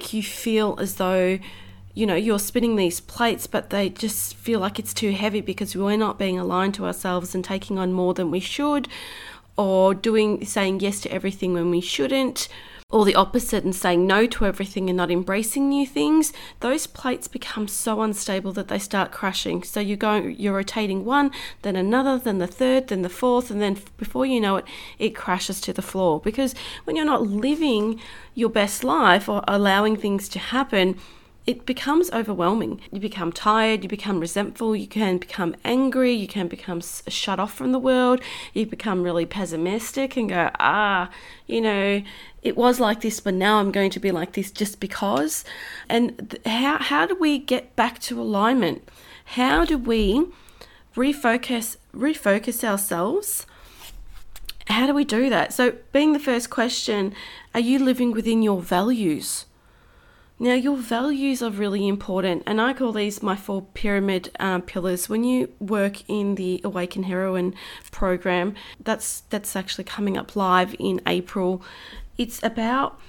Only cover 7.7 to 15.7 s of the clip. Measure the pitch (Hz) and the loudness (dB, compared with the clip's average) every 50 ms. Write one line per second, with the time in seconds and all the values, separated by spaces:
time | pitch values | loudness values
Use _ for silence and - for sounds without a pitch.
7.7 | 202 190 185 185 185 180 180 180 180 185 180 160 160 190 185 - - - 285 294 | -2 -2 0 0 0 2 2 2 2 0 0 0 0 -2 -2 -4 -4 -2 0 2
8.7 | 294 285 247 - - - - - - - - - - - - - - - 208 190 | 2 0 -2 -4 -10 -14 -14 -14 -14 -16 -16 -18 -18 -20 -20 -10 -2 0 2 4
9.7 | 190 190 185 190 196 190 - 226 220 220 214 214 208 - 208 - - 214 196 190 | 6 6 6 6 4 4 2 4 4 6 4 4 2 0 -2 -2 -2 0 2 2
10.7 | 190 190 196 202 202 - - - - 185 - 196 196 - 190 180 180 175 170 175 | 2 0 0 0 -2 -2 -4 -4 -4 -2 -2 -4 -4 -2 -2 0 0 2 2 2
11.7 | 175 175 180 - - - 277 254 269 269 262 247 254 - - - - - - - | 2 0 0 -2 -2 0 0 2 2 2 2 0 -2 -4 -6 -8 -10 -16 -20 -20
12.7 | - - - - - 220 208 202 - - 196 196 - 240 - - 226 202 139 185 | -20 -20 -6 0 4 4 6 6 6 6 4 4 2 0 0 0 -2 0 0 0
13.7 | 185 - - 185 175 170 180 190 190 208 233 240 - - 220 196 190 - 196 190 | -2 0 2 2 4 4 4 6 6 6 4 4 2 2 0 0 0 -2 -4 -6
14.7 | - 202 190 185 180 185 175 170 175 175 180 190 190 214 220 226 - 277 277 277 | -4 -4 -2 0 0 2 2 2 0 0 0 0 -2 -2 -2 -2 -2 0 0 2